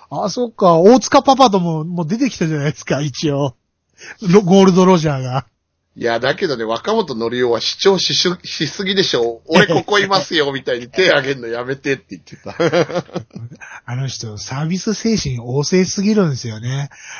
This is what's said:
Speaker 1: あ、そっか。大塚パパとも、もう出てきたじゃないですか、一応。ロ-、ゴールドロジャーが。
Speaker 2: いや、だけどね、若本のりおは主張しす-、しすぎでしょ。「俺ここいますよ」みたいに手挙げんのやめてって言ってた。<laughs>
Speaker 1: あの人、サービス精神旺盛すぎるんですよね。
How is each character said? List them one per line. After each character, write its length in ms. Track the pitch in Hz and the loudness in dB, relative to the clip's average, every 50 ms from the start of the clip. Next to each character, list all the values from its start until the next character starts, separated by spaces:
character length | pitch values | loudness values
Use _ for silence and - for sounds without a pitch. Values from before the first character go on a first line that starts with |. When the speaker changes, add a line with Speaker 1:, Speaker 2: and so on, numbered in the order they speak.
| _ _ | _ _
Speaker 1:
あ、 200 | 135 165 208 196 | -8 -6 -6 -4
そ 180 | - 254 247 | -4 -4 -6
っ 40 | 226 | -6
か。 260 | - - 202 175 165 | -2 2 4 4 6
大 220 | 160 180 208 254 233 | 6 8 8 8 6
塚 240 | - - - 277 262 | 6 4 2 4 4
パ 120 | 277 262 | 4 4
パ 140 | 254 262 220 | 6 4 4
と 100 | 202 190 | 4 2
も、 240 | 175 170 160 156 151 | 0 0 -2 -4 -4
も 200 | 175 175 175 170 | -4 -4 -4 -4
う 40 | |
出 100 | 147 208 | -4 -2
て 120 | 226 277 226 | -2 -2 -2
き 80 | - | -2
た 100 | - 180 | -2 -2
じ 60 | 160 156 | -2 -2
ゃ 40 | |
な 100 | 147 139 | -2 -2
い 40 | 156 | -2
で 60 | - | -4
す 80 | - - | -4 -4
か、 160 | - 160 135 | -4 -2 -2
一 300 | 151 143 123 - 160 147 | -2 -4 -4 -4 -2 -2
応。 240 | 139 139 143 131 - _ _ _ _ _ _ _ _ _ - - - - | 0 0 -2 -2 -4 _ _ _ _ _ _ _ _ _ -20 -20 -14 -6
ロ-、 200 | 226 175 180 214 | 2 4 4 4
ゴ 200 | 202 170 190 196 | 6 6 6 6
ー 40 | 190 | 6
ル 80 | 190 170 | 6 6
ド 120 | 185 180 | 6 6
ロ 120 | 185 185 | 6 4
ジ 120 | 165 156 151 | 4 2 -2
ャ 100 | 139 131 | -4 -4
ー 40 | 131 | -4
が。 240 | 123 127 135 - _ _ _ _ _ _ _ _ _ _ | -4 -4 -6 -6 _ _ _ _ _ _ _ _ _ _
Speaker 2:
い 80 | - 120 | -6 -2
や、 160 | 117 117 117 | -2 -2 0
だ 160 | 123 135 160 | 0 -2 -2
け 120 | 190 208 | 0 -2
ど 80 | 160 135 | -2 -2
ね、 80 | 113 110 | -4 -4
若 300 | 110 113 117 - 202 220 | -4 -4 -4 -2 -2 -2
本 220 | 226 190 147 123 | -2 -2 -2 -4
の 140 | 110 117 117 | -6 -4 -4
り 140 | 123 123 123 | -2 0 0
お 80 | 120 | 0
は 100 | 117 110 | 0 0
主 160 | - - - | -2 -6 -6
張 220 | - - 196 196 175 | 0 2 2 2 2
し 160 | - - 139 | 0 -2 -2
す-、 220 | - - 180 175 - - | -2 -2 -2 -4 -6 -10
し 240 | - - - 160 | -12 -8 -6 -6
す 160 | 139 - - 196 | -6 -6 -6 -6
ぎ 120 | 190 202 | -2 -2
で 80 | 185 - | -2 0
し 120 | - - | 0 0
ょ。 260 | 123 117 117 117 113 _ - | -2 -2 -2 -4 -8 _ 2
「俺 180 | 160 185 - | 4 4 4
こ 160 | 170 160 143 - | 4 2 0 0
こ 160 | - 208 202 | 0 0 0
い 80 | 196 | 2
ま 140 | 196 196 190 | 2 0 -2
す 140 | 190 - 180 | 0 0 -2
よ」 160 | 156 143 143 135 | -2 0 -2 -4
み 100 | 131 127 | -6 -4
た 100 | 143 123 | -4 -4
い 60 | 120 | -6
に 80 | 123 | -6
手 240 | 123 - 180 185 165 | -6 -2 0 2 2
挙 220 | 156 143 131 135 139 | 2 2 0 -2 -6
げ 20 | |
ん 60 | 123 | -6
の 60 | 117 | -8
や 160 | 113 117 120 123 | -8 -8 -6 -6
め 100 | 127 131 | -6 -8
て 180 | 135 - 143 135 | -6 -4 -4 -4
っ 40 | |
て 80 | - _ - | -6 _ -12
言 80 | 95 82 | -18 -18
っ 40 | _ | _
て 120 | - - | -20 -20
た。 200 | - - 101 - - 170 147 156 175 156 - 165 175 - - - - 110 - - 110 117 120 - - - - - - - | -18 -16 -10 -4 -2 0 0 2 0 0 0 -4 -6 -8 -8 -10 -12 -12 -12 -16 -16 -16 -16 -16 -18 -20 -20 -20 -18 -12
<laughs> 0 | |
Speaker 1:
あ 100 | 120 123 | -10 -8
の 120 | 131 135 | -6 -6
人、 300 | 127 - - 120 110 104 98 | -8 -8 -10 -12 -12 -12 -14
サ 220 | - - 131 139 | -12 -10 -8 -6
ー 60 | 156 | -4
ビ 120 | 160 190 180 | -4 -4 -4
ス 160 | - 220 202 | -4 -4 -4
精 220 | - - 226 220 | -2 -2 -2 -2
神 220 | 180 - 139 127 117 | -2 -2 -4 -6 -6
旺 240 | 117 - 127 143 143 | -6 -4 -4 -2 -2
盛 220 | - 190 185 185 | 2 2 2 2
す 160 | - - 208 | 0 -2 -2
ぎ 140 | 190 214 214 | 0 0 2
る 100 | 214 185 | 2 2
ん 60 | 156 | 0
で 40 | 135 | 0
す 120 | 117 - | -4 -6
よ 120 | 117 107 107 | -10 -10 -8
ね。 300 | 117 123 135 139 143 - - - - - - | -8 -6 -6 -6 -6 -8 -12 -18 -20 -20 -20